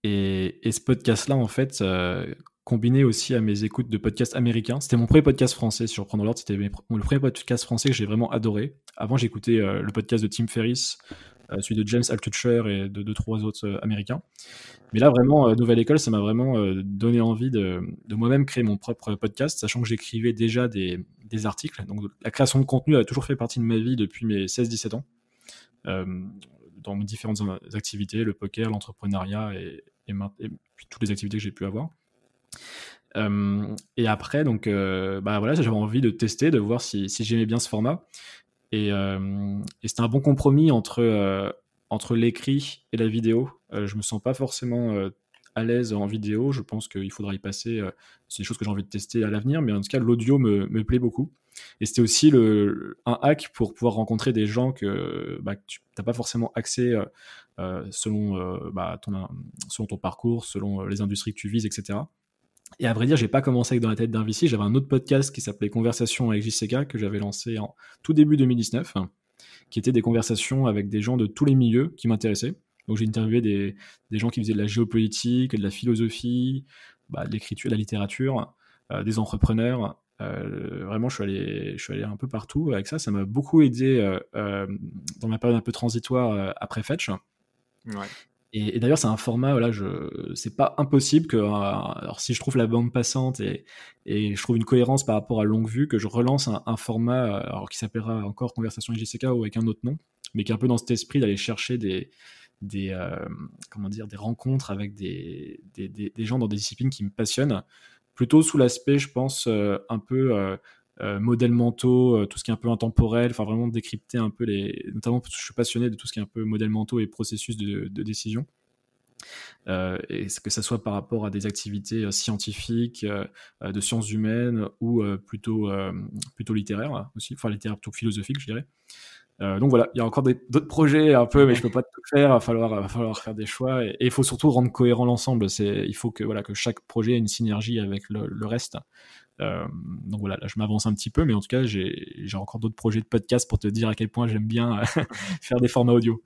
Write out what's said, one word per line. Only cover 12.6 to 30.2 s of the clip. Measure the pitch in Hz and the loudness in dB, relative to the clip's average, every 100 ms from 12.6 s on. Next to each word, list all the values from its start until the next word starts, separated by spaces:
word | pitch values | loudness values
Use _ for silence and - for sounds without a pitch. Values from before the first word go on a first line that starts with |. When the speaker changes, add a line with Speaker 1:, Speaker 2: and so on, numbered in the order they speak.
| 110 | 2
Speaker 1:
et | 98 98 | -2 -4
de | 101 | -6
deux, | 104 | -6
trois | 104 - 110 | -4 -2 -2
autres, | 107 - 104 | -2 -4 -6
euh, | 101 | -4
américains. | 107 104 104 139 _ - - - - - _ | -2 -4 -4 -8 _ -20 -20 -20 -20 -20 _
Mais | 110 | 6
là, | 143 | 6
vraiment, | 123 127 147 123 | 8 6 8 8
euh, | 113 | 6
Nouvelle | 120 117 | 6 4
École, | 113 151 | 6 2
ça | 120 | 4
m'a | 107 | 2
vraiment, | 101 113 131 117 | 2 2 2 2
euh, | 98 95 | 0 0
donné | 98 101 117 120 | -4 -2 2 4
envie | 113 110 131 | 2 0 0
de, | 117 95 90 87 87 - | 0 0 -2 -6 -10 -6
de | 107 | 0
moi-même | 117 135 135 | 4 4 2
créer | - | 0
mon | 113 101 | 0 0
propre | - 117 - 104 | -4 -8 -6 -4
podcast, | 104 - 147 - | -4 -2 -4 -2
sachant | 110 127 | -4 -2
que | 113 | -2
j'écrivais | 113 - 113 117 | -2 -4 -2 0
déjà | 107 113 120 123 | 2 2 2 0
des, | 104 92 90 87 _ 107 | -2 -4 -4 -8 _ -8
des | 110 107 | -4 -4
articles. | - - - 98 | -6 -10 -10 -10
Donc, | 104 101 _ | -8 -10 _
la | 110 | -10
création | - 135 135 | 2 2 4
de | 135 | 2
contenu | 127 - 147 | 0 4 4
a | |
toujours | 110 131 - | 4 -2 -2
fait | 135 | -4
partie | 117 - | -2 -2
de | 117 | 0
ma | 113 | 0
vie | 117 123 | 0 0
depuis | 101 - 113 | -2 -4 -2
mes | 101 95 | -2 -2
seize, | - 117 | -2 -2
dix-sept | 113 110 | -2 -6
ans, | 113 - _ _ _ - - _ _ - | -8 -10 _ _ _ -20 -20 _ _ -6
euh, | 95 92 92 98 101 - _ - - | -6 -6 -8 -10 -16 -20 _ -20 -18
dans | 107 101 | -8 -6
mes | 101 | -6
différentes | 110 110 104 101 92 85 | -6 -6 -4 -4 -6 -8
activités, | 107 - 101 98 110 | -8 -8 -8 -6 -2
le | 110 | -2
poker, | 98 98 - 113 | -4 -10 -6 -4
l'entrepreneuriat | 104 - - 101 98 95 104 107 95 | -4 -8 -8 -4 -4 -4 -6 -6 -8
et, | 92 - _ _ - | -12 -16 _ _ -10
et | |
maint-, | 98 | -8